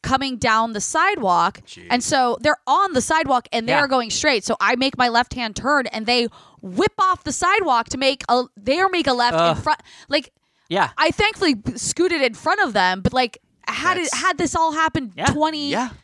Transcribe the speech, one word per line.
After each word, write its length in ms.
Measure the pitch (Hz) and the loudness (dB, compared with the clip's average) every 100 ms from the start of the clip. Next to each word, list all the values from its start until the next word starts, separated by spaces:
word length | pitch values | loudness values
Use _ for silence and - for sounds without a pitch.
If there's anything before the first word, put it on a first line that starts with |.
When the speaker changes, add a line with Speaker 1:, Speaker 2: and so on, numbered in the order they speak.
Speaker 1:
coming 340 | - 269 269 240 | 0 -2 -2 -2
down 360 | 240 220 233 | 2 2 0
the 80 | 208 | -4
sidewalk. 800 | - 320 370 392 202 175 170 - | -4 0 0 0 2 2 2 -4
Speaker 2:
Jeez. 220 | - - 175 | -20 -20 -4
Speaker 1:
And 140 | 247 | -2
so 360 | - 285 247 - | 0 0 0 0
they're 180 | 302 302 - | 0 0 0
on 260 | 311 392 | 2 2
the 80 | 269 | 0
sidewalk 460 | - 320 285 254 - | 0 -2 2 0 0
and 160 | 233 226 | -6 0
they 40 | |
Speaker 3:
Yeah. 60 | 269 | 0
Speaker 1:
are 80 | 285 | 2
going 240 | 262 233 | 0 -2
straight. 340 | - 302 240 | -2 0 0
So 120 | - 226 | -2 -2
I 160 | 196 | 0
make 240 | 240 269 254 | 0 -2 0
my 100 | 247 | 2
left-hand 460 | 233 247 254 226 | 2 0 -6 -8
turn 320 | - 254 285 247 | -4 0 0 0
and 200 | 220 220 | -6 0
they 200 | 247 233 - - _ | 0 0 -6 -20 _
whip 340 | 190 185 415 - | -8 0 0 2
off 240 | 381 349 | 0 0
the 80 | 302 | -4
sidewalk 560 | - 370 415 349 240 233 | -2 0 2 2 0 -2
to 80 | 262 | 0
make 260 | 262 269 - | 0 0 0
a, 180 | 240 247 - | 0 0 -6
they 260 | 202 311 381 | -2 2 2
make 160 | 359 277 | 2 0
a 60 | |
left 240 | 247 240 165 | 2 2 4
Speaker 3:
Ugh. 200 | 170 - | 2 2
Speaker 1:
in 60 | |
front. 180 | 302 302 - - - | -2 -4 -6 -20 -4
Like, 240 | 294 - _ _ _ _ | -4 -4 _ _ _ _
Speaker 3:
Yeah. 200 | 180 151 - | 0 0 2
Speaker 1:
I 140 | 320 | 0
thankfully 420 | - 427 415 349 | 2 0 2 0
b-, 220 | 220 233 220 | 0 -6 -8
scooted 440 | - - 359 339 | -8 -2 0 2
in 140 | 254 | -2
front 260 | 214 302 403 | -2 -2 0
of 100 | 349 | 0
them, 280 | 202 185 185 | 2 0 0
but, 120 | 185 | -2
like, 260 | 254 247 - _ _ - | 0 -2 -6 _ _ -10
had 280 | 226 330 359 | -4 -2 -2
it, 120 | 320 | -2
Speaker 2:
That's 100 | 240 | -2
Speaker 1:
had 160 | 349 359 | -2 -2
this 180 | 339 339 | -2 0
all 160 | 320 | -2
happened 400 | 302 320 320 240 175 | 0 -2 -2 -8 -2
Speaker 3:
Yeah. 100 | 233 | -2
Speaker 1:
twenty, 440 | 294 311 311 285 | 0 -2 -2 -4
Speaker 2:
Yeah. 200 | 208 247 - | -4 -6 -10